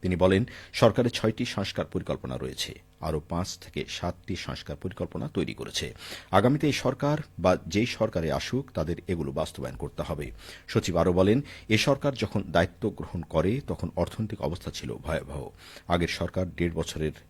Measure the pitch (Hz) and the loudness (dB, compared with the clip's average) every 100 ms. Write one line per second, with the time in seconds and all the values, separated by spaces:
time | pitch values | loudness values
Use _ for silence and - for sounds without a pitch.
0 | 92 90 92 95 123 - - - 117 101 | 0 4 6 6 2 -6 -12 4 6 6
1 | 120 - 113 113 120 - 98 - 85 90 | 2 2 0 0 -4 -2 -4 -2 -4 -4
2 | - 71 64 64 64 - - - - _ | -4 -6 -4 -6 -6 -6 -8 -8 -18 _
3 | 80 80 76 85 92 - - - - - | -4 -4 -2 -4 -4 -6 -10 -8 -6 -4
4 | - - - 92 - 67 - 73 92 - | -6 -6 -8 -8 -6 -8 -8 -8 -8 -6
5 | 87 - 73 - 76 53 55 - - - | -6 -6 -6 -2 -4 -4 -6 -6 -6 -10
6 | - - - 95 110 147 151 131 127 123 | -14 -14 2 4 6 4 2 2 -2 0
7 | 143 151 - - 90 92 - 98 123 - | 0 0 -4 0 2 2 2 0 0 0
8 | 110 90 80 67 - 123 143 - 80 85 | -2 0 0 -2 -2 -4 -4 -4 -2 -4
9 | - 87 71 69 78 - 65 65 71 - | -4 -4 -2 -4 -4 -4 -10 -8 -10 -6
10 | 78 73 69 - - - - 113 - 85 | -6 -4 -6 -10 -16 -20 -2 -2 2 4
11 | 82 90 95 117 143 - - 110 - 139 | 4 6 6 6 2 -12 2 4 4 2
12 | 143 131 107 110 - 85 87 - 110 - | 0 -2 -2 -2 0 4 2 2 -4 -4
13 | 76 90 80 80 80 123 143 82 85 - | -8 -8 -2 2 2 0 -4 -6 -4 -2
14 | 87 - 110 - 71 85 - 73 65 55 | -2 -2 -6 -2 -4 -4 -8 -10 -8 -8
15 | - 78 67 71 64 - - - - 87 | -4 -4 -4 -10 -10 -14 -20 -20 0 2
16 | 85 - 80 - 92 - 85 82 80 - | 2 0 -2 0 -2 0 0 0 -4 -2
17 | 78 - - | -4 -4 -16